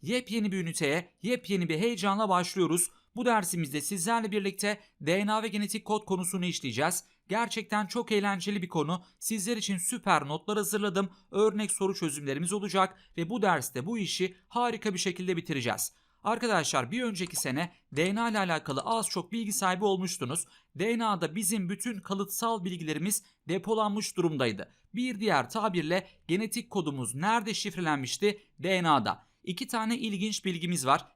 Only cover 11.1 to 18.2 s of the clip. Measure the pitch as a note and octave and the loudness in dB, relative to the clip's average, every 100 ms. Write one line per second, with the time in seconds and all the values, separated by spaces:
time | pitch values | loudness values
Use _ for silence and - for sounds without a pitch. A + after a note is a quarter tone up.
11.1 | - _ G3 G#3+ G3+ G#3 - F#3+ G3 E3 | -4 _ 2 2 2 -2 0 0 0 -2
12.1 | C#3+ C#3+ C3+ F3 G#3 G3 F#3+ F#3+ - - | -2 -4 -2 -2 -2 0 2 2 0 -12
13.1 | - E3 A#3 G3 D#3+ B2 B2+ D3 A#3 F3+ | -6 -4 2 2 2 0 -6 -4 -2 -2
14.1 | - F#3 - _ A#3+ A#3+ A3+ G#3+ F#3 F#3+ | 0 -2 -4 _ 0 0 0 -2 -2 -2
15.1 | F3 F#3 E3+ E3+ C#3+ A#2 - - - _ | -2 -2 -2 -2 -2 0 -2 -4 -8 _
16.1 | _ - A#3+ E4+ G3 D3 C#3+ A#2+ A3+ A#3+ | _ -2 0 2 2 2 0 0 -2 -2
17.1 | F#3 F3+ - D3 C3 E3+ - - C#3+ F3 | -2 -4 -4 -2 -2 -4 -8 -8 0 0
18.1 | G3+ | 2